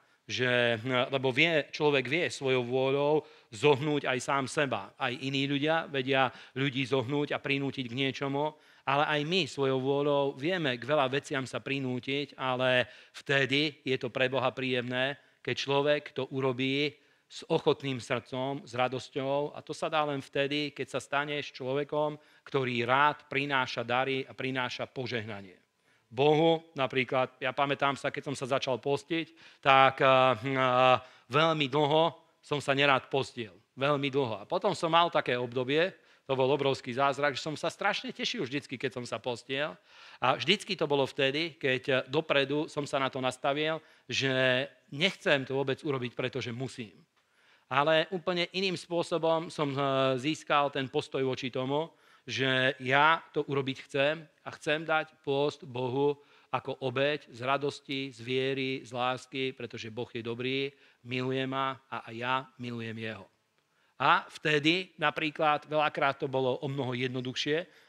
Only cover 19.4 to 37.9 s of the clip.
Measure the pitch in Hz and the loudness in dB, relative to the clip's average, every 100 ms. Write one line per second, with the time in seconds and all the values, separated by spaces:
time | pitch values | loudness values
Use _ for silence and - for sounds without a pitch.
19.4 | 147 - - 151 165 160 147 139 - 143 | -2 -8 -12 -6 -2 0 0 -2 -4 -2
20.4 | 139 147 147 139 131 135 - 139 147 147 | 0 -2 -4 -6 -6 -6 -2 -2 -2 -4
21.4 | - - 127 139 147 151 151 147 _ _ | -6 -8 -4 -4 -2 -2 -2 -4 _ _
22.4 | - 139 127 120 117 135 147 143 - 135 | -4 -2 0 0 4 6 6 2 -4 -4
23.4 | 143 135 127 - 117 123 135 131 127 120 | 0 0 0 -2 -2 0 0 -2 -4 -6
24.4 | 131 131 123 - 117 139 117 120 107 101 | -4 -2 -4 -6 -8 -6 -4 -4 -6 -10
25.4 | 98 90 _ _ _ _ _ 117 147 151 | -14 -20 _ _ _ _ _ 2 4 6
26.4 | 165 160 - 139 131 131 120 131 127 - | 6 4 0 -4 0 0 0 0 -2 -2
27.4 | 131 127 139 139 139 131 139 143 147 135 | -4 0 0 2 0 0 -4 -6 -8 -6
28.4 | 127 135 135 117 143 139 - 165 156 - | -2 -2 0 -2 -2 -2 -2 -6 -6 -12
29.4 | - - 143 135 135 135 135 131 131 110 | -20 -2 6 8 8 6 6 8 6 4
30.4 | 135 135 131 123 127 123 - - - 135 | -2 0 2 6 6 6 2 -20 -2 2
31.4 | 165 156 139 147 143 156 165 - _ _ | 2 2 0 2 4 4 2 -2 _ _
32.4 | - 147 143 135 143 131 - 143 - 123 | -6 -4 0 2 4 2 0 -4 -4 -8
33.4 | 107 90 _ 123 143 143 139 135 123 101 | -12 -14 _ -4 0 0 0 0 -2 -4
34.4 | 107 185 208 160 165 165 170 151 143 123 | -4 -2 -2 -2 2 4 4 2 0 -2
35.4 | 123 127 127 151 185 - _ _ - 131 | -2 -4 0 0 0 -4 _ _ -4 0
36.4 | 131 147 139 131 127 120 143 131 143 123 | 2 2 0 -2 -4 0 0 0 -2 -4
37.4 | 160 143 165 - 196 | -6 -6 -6 -4 -4